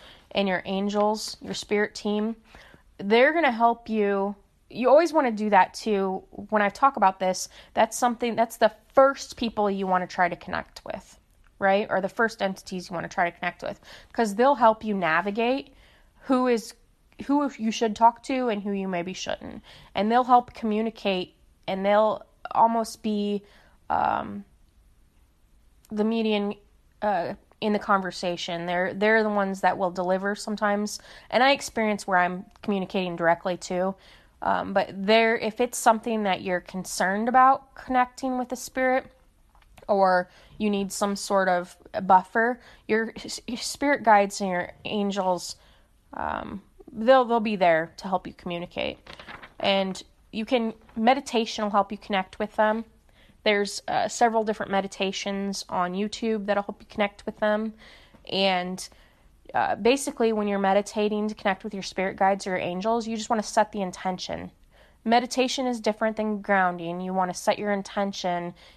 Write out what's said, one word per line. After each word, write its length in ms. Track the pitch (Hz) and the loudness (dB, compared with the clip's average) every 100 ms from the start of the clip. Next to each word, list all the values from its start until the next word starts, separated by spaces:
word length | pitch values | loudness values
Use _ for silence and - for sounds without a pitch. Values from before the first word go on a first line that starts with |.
| - - _ | -20 -20 _
and 160 | - 196 | -2 0
your 160 | 180 - | -2 -4
angels, 720 | 196 202 208 208 214 - - | -4 -2 0 0 0 -8 -12
your 120 | - | -10
spirit 400 | 196 - 208 208 | -10 -2 0 0
team, 420 | - 208 208 214 226 _ - - - _ - | -4 -4 -2 -4 -6 _ -20 -20 -20 _ -12
they're 360 | 202 226 277 | 2 4 6
gonna 180 | 330 285 | 4 0
help 380 | 226 233 233 - | 2 2 2 -4
you. 460 | 220 202 196 202 202 _ _ _ | 0 0 0 -2 -6 _ _ _
You 200 | - 247 | -2 4
always 240 | 285 339 | 6 6
wanna 180 | 302 262 | 2 0
do 200 | 208 214 | 0 4
that 240 | 202 180 - | 4 4 0
too. 480 | 226 202 190 185 - - 202 | -2 0 0 -4 -10 -16 -2
When 140 | 214 | 0
I 60 | 202 | 0
talk 280 | - 269 262 | 2 2 4
about 220 | 190 - | 2 2
this, 300 | 185 185 - - - - | -2 -2 -8 -14 -6 0
that's 200 | - - | 0 2
something, 400 | 247 233 240 214 | -2 0 -4 0
that's 220 | 240 - | -2 2
the 140 | 214 - _ - | 0 0 _ 6
first 420 | 269 269 - - | 6 4 -10 -6
people 320 | 233 220 208 | -4 0 0
you 160 | 196 190 | 0 0
wanna 220 | 180 180 | 0 0
try 200 | - 175 | 0 0
to 60 | 175 | -2
connect 460 | - 160 - - | -8 -8 -8 -16
with, 360 | - 190 - - _ _ _ _ | -12 -12 -14 -20 _ _ _ _
right? 260 | 196 196 214 | 2 2 2
Or 100 | 190 | -2
the 80 | 190 | -2
first 320 | - 226 - | 0 0 0
entities 480 | 196 190 - 185 175 | -4 -4 -10 -10 -8
you 60 | 170 | -8
wanna 140 | 160 - | -6 -2
try 120 | 175 | -2
to 80 | - | -2
connect 240 | 175 - | -8 -6
with, 180 | - 196 - - - | -10 -12 -18 -20 -10
'cause 220 | - 220 | -2 -2
they'll 220 | 196 262 269 | 4 4 6
help 280 | 233 220 | 6 4
you 120 | 220 196 | -2 -2
navigate 800 | 165 160 202 202 233 277 - - - _ _ _ | 2 0 0 -2 0 -2 -6 -20 -20 _ _ _
who 260 | - 254 254 | 0 2 2
is, 260 | 233 - - _ _ _ - 220 | 0 -2 -16 _ _ _ -14 0
who 240 | 285 285 - | 0 0 -2
you 140 | 220 | -4
should 240 | - 226 208 | 0 -2 4
talk 280 | 233 233 | 4 4
to 260 | - 262 247 | -4 -2 0
and 140 | 208 | -2
who 80 | 202 | -4
you 160 | 202 190 | -4 -4
maybe 260 | 175 175 | -4 -6
shouldn't. 480 | 185 - - - - - - - | -8 -6 -6 -8 -16 -20 -20 -8
And 180 | - 208 | -2 2
they'll 120 | 240 247 247 | 2 6 4
help 180 | 240 | 4
communicate, 840 | - 226 208 226 - 202 185 180 _ _ _ - | -6 -2 0 -2 -4 -2 -2 -4 _ _ _ -6
and 180 | 190 196 | -2 4
they'll 400 | 208 220 - - _ - | 4 4 0 -10 _ -4
almost 520 | - 226 226 220 - | 2 2 2 -4 -6
be, 400 | 220 208 208 202 - - _ _ _ | -4 -2 -2 -4 -6 -20 _ _ _
um, 560 | 82 - - - 202 - _ _ _ _ _ _ _ _ _ _ _ _ _ _ | -2 0 -2 -6 -12 -14 _ _ _ _ _ _ _ _ _ _ _ _ _ _
the 120 | 208 | -2
median, 520 | 220 226 220 208 202 208 _ _ _ _ | 0 0 0 0 -2 -8 _ _ _ _
uh, 320 | 208 185 151 202 _ _ | -2 -2 -4 -8 _ _
in 120 | 214 | -2
the 60 | 208 | -2
conversation. 880 | 208 196 185 - 180 175 - 170 175 | 2 0 0 -6 -6 -6 -6 -6 -4
They're, 280 | 175 185 | -2 -2
they're 300 | 196 214 220 | 0 2 4
the 60 | 214 | 2
ones 320 | 208 196 190 | 0 -2 0
that 160 | 185 185 | 0 0
will 140 | 185 | -2
deliver 440 | 185 180 185 202 208 | -2 -2 0 -2 -4
sometimes. 640 | - 208 208 202 208 - - - - | -6 -2 0 0 -4 -8 -18 -20 -2
And 140 | 220 | 2
I 80 | 269 | 4
experience 560 | 277 - - 214 208 - | 2 -2 -2 -2 -2 0
where 100 | 185 | 2
I'm 280 | 180 180 - _ | 2 -2 -12 _
communicating 540 | - 202 185 196 180 170 | -4 -4 -2 -4 -4 0
directly 400 | 165 170 196 175 | 2 2 -2 -6
too. 380 | - 180 190 196 - - _ _ | -4 -2 -2 -4 -16 -20 _ _
Um, 320 | - 180 185 | -2 -2 0
but 140 | 196 - | -2 -2
there, 460 | 190 196 220 226 233 | -4 2 4 4 2
if 240 | 220 - | -4 -2
it's 160 | 247 - | -4 2
something 460 | 247 220 240 220 | 2 2 0 -2
that 180 | 202 180 | 0 -2
you're 180 | 190 180 | -2 -4
concerned 680 | - 185 175 - 185 202 233 | -4 -10 -8 -2 0 0 2
about 460 | 254 262 269 - - | 6 6 4 -2 -18
connecting 640 | - 254 247 - 262 254 | -2 0 0 -2 -6 -4
with 120 | 247 | -6
the 80 | 254 | -10
spirit, 480 | - 262 262 262 - _ _ _ _ _ _ - - | -8 -2 0 0 -2 _ _ _ _ _ _ -18 -2
or 420 | 202 190 180 180 - - - | 4 4 4 0 -10 -20 -4
you 120 | 214 | -2
need 220 | 202 190 | 0 -4
some 240 | - 202 196 | -2 -2 -2
sort 320 | - 196 185 | 0 2 4
of 300 | 180 180 - - - | 2 -2 -14 -10 -6
buffer, 580 | 190 185 180 233 233 240 - - - | 4 4 4 0 0 -2 -10 -20 -2
your 260 | 214 226 - | -2 -2 -8
s-, 240 | 226 - - | -12 -12 -10
your 100 | 233 | -8
spirit 460 | - - 185 196 | -8 -2 0 2
guides 380 | 220 208 202 - | 6 6 4 -2
and 80 | 196 | -2
your 240 | 180 175 - | -2 -4 -10
angels, 720 | - 208 202 196 185 175 - - _ _ _ _ _ - | -6 -2 -2 0 0 -2 -4 -14 _ _ _ _ _ -8
um, 460 | 76 - - 196 - _ - | -6 -6 -8 -14 -16 _ -18
they'll, 320 | - 226 262 | -2 6 6
they'll 160 | 233 233 | 6 0
be 160 | 220 202 | 0 2
there 380 | 180 160 165 - | 2 2 0 -10
to 100 | 196 | -6
help 180 | 185 175 | -6 -6
you 60 | |
communicate. 640 | - 185 175 175 190 - - - - - - - - | -12 -8 -8 -8 -8 -8 -8 -16 -20 -18 -18 -20 -6
And 440 | 202 196 190 185 - _ _ | 0 0 -2 -6 -14 _ _
you 140 | 214 214 | -10 -2
can, 280 | 254 226 220 - - | 0 0 -8 -14 0
meditation 640 | 226 269 277 233 226 - | 2 2 0 -2 -2 -4
will 80 | 208 | 0
help 200 | 202 196 | 0 0
you 60 | 208 | -6
connect 420 | - 196 190 - | -4 -4 -4 -8
with 160 | 208 - | -6 0
them. 260 | 214 226 226 _ _ _ - _ 214 | 0 0 -6 _ _ _ -20 _ 0
There's, 360 | 202 202 - - | 2 0 -6 -4
uh, 200 | - 214 | -2 -2
several 380 | - 240 226 214 | 2 2 2 0
different 260 | 208 202 | -4 -2
meditations 960 | 196 196 - 190 196 202 196 196 190 - | -2 -2 -4 -4 -4 -6 -4 -6 -8 -6
on 260 | 185 180 | -4 -2
YouTube 520 | 185 208 - 226 220 202 | -4 -6 -4 -4 -2 -2
that'll 180 | 202 | -2
help 180 | 202 208 | -2 -12
you 60 | - | -12
connect 360 | - 208 - - | -4 -4 -4 -14
with 120 | - | -4
them. 340 | 214 214 220 214 - - _ - - | 0 0 -2 -10 -20 -20 _ -20 -6
And, 560 | 190 196 180 180 185 - - _ _ _ _ - | 0 2 0 -2 -8 -12 -18 _ _ _ _ -4
uh, 220 | - 104 - | 0 0 2
basically, 560 | 214 269 277 - 226 | 2 2 -2 -2 0
when 160 | 214 208 | 0 -2
you're 120 | 196 | 0
meditating 680 | 196 196 202 220 208 208 214 | 2 2 0 -2 -2 0 -4
to 80 | 214 | -2
connect 300 | 208 190 220 | -4 -2 -6
with 80 | |
your 100 | 196 | -10
spirit 320 | - - 190 202 | -8 -4 -4 2
guides 320 | 196 196 196 | 2 2 -2
or 40 | |
your 80 | 185 | -4
angels, 460 | 175 180 220 233 220 | -4 -4 -2 -2 -2
you 120 | 226 | -8
just 120 | 214 | -2
wanna 140 | 226 | -4
set 300 | 208 226 214 | 0 0 0
the 80 | 208 | -2
intention. 720 | 185 - 190 185 - 165 185 - _ _ _ _ | -6 -4 -6 -6 -8 -10 -12 -18 _ _ _ _
Meditation 640 | 226 233 247 - 254 277 254 | 2 2 2 -2 -2 -2 -4
is 140 | 240 | -2
different 340 | 214 214 220 220 | -2 0 -2 -2
than 260 | 214 208 | -4 -4
grounding. 600 | 202 196 180 175 170 175 | 0 2 2 -2 -6 -6
You 120 | 185 | -4
wanna 200 | 190 180 | -2 -2
set 260 | 175 - - | -2 -2 0
your 140 | 208 | -2
intention 800 | 202 196 208 196 196 185 175 175 - - | -2 -4 -4 -4 -4 -4 -4 -6 -12 -20